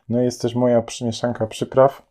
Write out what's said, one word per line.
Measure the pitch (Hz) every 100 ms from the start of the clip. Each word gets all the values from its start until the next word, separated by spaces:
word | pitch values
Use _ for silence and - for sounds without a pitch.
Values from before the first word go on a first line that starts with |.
| -
No | 120
i |
jest | 123 120
też | 120
moja | 120 123 117
przy-, | 117 -
mieszanka | 120 113 123 120 110
przypraw. | - 120 131 135 - -